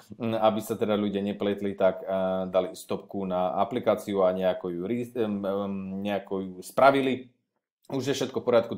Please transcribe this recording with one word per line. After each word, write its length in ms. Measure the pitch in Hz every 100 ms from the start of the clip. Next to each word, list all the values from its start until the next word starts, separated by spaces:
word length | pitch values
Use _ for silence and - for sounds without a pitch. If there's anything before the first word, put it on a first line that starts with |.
| - -
mm, 240 | 117 110
aby 160 | 110 107
sa 160 | - 107
teda 240 | 107 104
ľudia 240 | 104 98
nepletli, 560 | 101 104 101 101 101 98
tak, 240 | 95 92
e, 40 | - 95 92 92 92
dali 240 | 92 - -
stopku 480 | - 98 - 101 95
na 320 | 90 90 90
aplikáciu 640 | 98 123 113 101 - 98 92
a 80 | 92
nejako 400 | 92 90 92 85
ju 80 | 92
re-, 240 | 120 120 127
em, 240 | 107 101
em, 640 | 98 98 98 98 95 95
nejako 480 | 101 101 - 98 95
ju 80 | 90 -
spravili. 640 | - 131 139 135 123 - _ _ _ _ _ -
Už 160 | 139 127
je 60 | 135
všetko 260 | 131 113
v 60 | 123
poriadku, 260 | 117 113